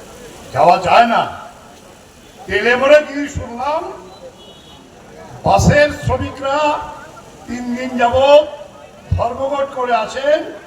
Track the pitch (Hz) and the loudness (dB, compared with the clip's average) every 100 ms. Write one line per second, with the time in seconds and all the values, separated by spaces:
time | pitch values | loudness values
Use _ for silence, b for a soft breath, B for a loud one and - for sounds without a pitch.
0 | - - - - - 127 165 180 170 226 | -20 -20 -20 -20 -8 2 2 2 4 4
1 | 233 202 143 - - - - - - - | 4 0 -4 -8 -18 -20 -20 -20 -20 -20
2 | - - - - - 196 233 247 269 302 | -20 -20 -20 -20 -4 0 2 2 6 4
3 | 294 285 285 - 233 233 277 320 370 - | 4 -6 -8 -8 -10 -8 -4 -4 -6 -12
4 | - - - - - - - - - - | -18 -20 -20 -20 -20 -20 -20 -20 -20 -20
5 | - - - - - 196 - 294 294 285 | -20 -20 -20 -4 2 4 4 4 2 0
6 | - 254 277 - 269 285 302 302 - - | -4 -4 -6 -8 -4 0 0 -2 -8 -16
7 | - - - - - 240 247 240 254 247 | -20 -20 -20 -20 -14 -10 -6 -6 -6 -2
8 | 240 262 277 294 302 - - - - - | 0 4 6 6 4 -4 -18 -20 -20 -16
9 | - - 233 247 269 285 269 254 247 233 | -6 -2 -2 -4 -4 -4 -4 -4 -2 -2
10 | - 247 285 311 190 - | -2 -4 0 0 -2 -14